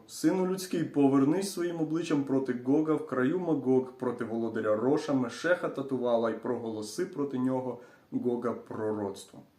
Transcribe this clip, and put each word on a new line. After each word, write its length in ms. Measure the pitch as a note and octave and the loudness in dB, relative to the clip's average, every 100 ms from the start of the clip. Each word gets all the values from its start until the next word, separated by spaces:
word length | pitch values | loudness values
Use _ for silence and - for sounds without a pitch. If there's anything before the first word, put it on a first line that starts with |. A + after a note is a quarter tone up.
| - | -14
Сину 400 | - D#3 F#3 F#3 | 0 2 4 2
людський, 360 | F#3+ - F3 | 0 -2 -2
повернись 680 | D3+ D3 C#3 C#3 C3+ F3 G3 | 0 4 6 6 4 4 0
своїм 280 | - F3 E3+ | -2 -4 -2
обличчям 420 | D3+ D#3+ E3 D3 | -2 -2 0 0
проти 320 | C3+ C3+ C3+ A#2+ B2 | 2 0 0 -4 2
Гога 280 | D3 D#3 | 2 2
в 140 | D3+ - | 0 0
краю 320 | B2+ B2+ F3+ | 0 2 0
Магог, 520 | F3 D3 B2 C3 B2+ | 0 0 4 2 2
проти 340 | - B2 A#2 A2+ | -4 -4 -4 -4
володаря 500 | A2+ A2+ A2 G#2+ G#2+ | -2 -2 0 2 2
Роша, 380 | B2 D3+ D3 | 2 2 2
Мешеха 560 | C3+ A#2+ - D#3+ F3 E3 | 0 0 -2 0 2 0
та 140 | - | -4
Тувала, 460 | C3+ B2+ A#2+ A#2 A2+ | -4 -2 2 2 2
й 40 | |
проголоси 720 | G#2+ A#2+ A#2 A2+ G#2+ G#2+ - F3+ | -2 -4 -4 -4 -6 -8 -6 -6
проти 320 | D3 C#3+ C3 | -2 -4 0
нього 420 | B2+ C3 B2+ A#2+ - - _ | 0 0 -2 -8 -14 -20 _
Гога 420 | C3 A#2+ A#2+ A#2+ | -2 -2 0 -2
пророцтво». 880 | A2 - G#2 G#2+ G#2+ G2+ F#2+ - - - | -6 -8 -6 -4 -2 -4 -6 -14 -20 -20